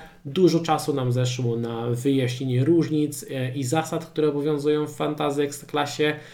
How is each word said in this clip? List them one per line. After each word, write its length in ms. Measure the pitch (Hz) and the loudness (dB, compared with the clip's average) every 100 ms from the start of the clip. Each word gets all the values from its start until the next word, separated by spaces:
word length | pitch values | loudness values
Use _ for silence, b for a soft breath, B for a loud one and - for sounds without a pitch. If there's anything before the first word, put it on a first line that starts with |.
| B B | B B
Dużo 360 | 139 143 180 160 | -6 4 6 6
czasu 340 | 165 151 - | 2 0 0
nam 180 | 139 127 | 0 0
zeszło 440 | 123 123 123 120 117 | 0 0 0 -2 -2
na 300 | 117 117 120 | -2 -4 -2
wyjaśnienie 760 | 120 135 135 123 123 135 123 | 0 2 2 2 -2 -2 2
różnic, 600 | 139 170 151 151 151 147 - | 4 4 4 0 0 -4 -8
e, 240 | 135 127 | -6 -4
i 100 | 127 | -4
zasad, 420 | 127 160 160 170 - | 0 0 0 -4 -6
które 220 | - 151 | 0 0
obowiązują 580 | 143 147 147 147 151 151 | 2 0 0 2 0 0
w 80 | |
Fantasy 480 | - 151 151 147 139 | -4 -4 -2 -2 0
Ekstraklasie. 720 | 143 - - 151 147 - 151 151 B | -2 -4 -6 -4 -4 0 0 0 B